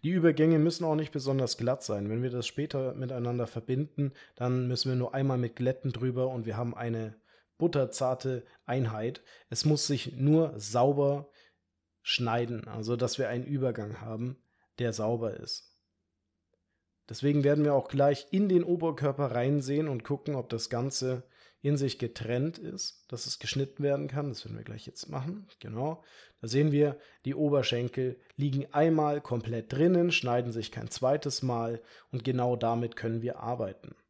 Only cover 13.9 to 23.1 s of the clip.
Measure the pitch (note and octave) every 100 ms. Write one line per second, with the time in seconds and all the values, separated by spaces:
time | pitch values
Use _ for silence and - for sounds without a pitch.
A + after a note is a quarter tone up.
13.9 | A#2 A2+ A2 B2 C3 _ _ _ - A#2+
14.9 | A2 G#2+ A#2 A2+ - - - _ _ _
15.9 | _ _ _ _ _ _ _ _ _ _
16.9 | _ - G#2+ C#3 D3 C#3 D3 D3 C#3 -
17.9 | C#3 C#3 C#3 - F#3+ G3+ F#3 E3+ F3 E3
18.9 | D3 C#3+ C3+ C#3 A#2 C3 D3 C3 C#3+ D#3
19.9 | B2+ - C#3+ - C#3 A#2+ A2+ - A#2+ C3
20.9 | - B2+ B2+ B2+ _ - _ C#3+ D3 C3+
21.9 | - A#2 - A2+ B2 D3 E3 - F#3+ -
22.9 | - _